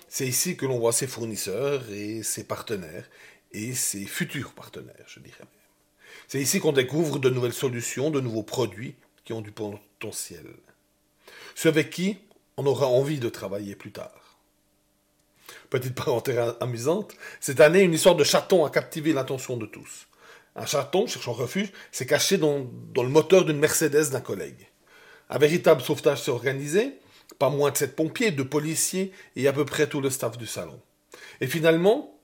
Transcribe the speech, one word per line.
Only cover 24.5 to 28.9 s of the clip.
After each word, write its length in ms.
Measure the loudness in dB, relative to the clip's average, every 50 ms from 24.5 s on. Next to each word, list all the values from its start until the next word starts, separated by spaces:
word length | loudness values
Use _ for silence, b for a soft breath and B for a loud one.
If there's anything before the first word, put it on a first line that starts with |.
| -12 -18 -20 -20 _ _ B B B B B B B B B _
Un 100 | 0 2
véritable 420 | 4 4 4 4 6 6 6 6
sauvetage 420 | 4 -2 -4 2 2 2 2 2 -2
s'est 80 | -4
organisé, 680 | -4 -2 -2 -2 -2 -2 -6 0 0 0 0 0 -4 b b b b b b b -4 _
pas 120 | 0 2
moins 220 | 2 4 2 2
de 40 | 2
sept 220 | 0 -2 -2 0 -2
pompiers, 340 | -2 -2 0 0 0 0
deux 160 | 0 0 -4 -2
policiers 640 | -2 -2 -2 -2 -2 -2 -2 -2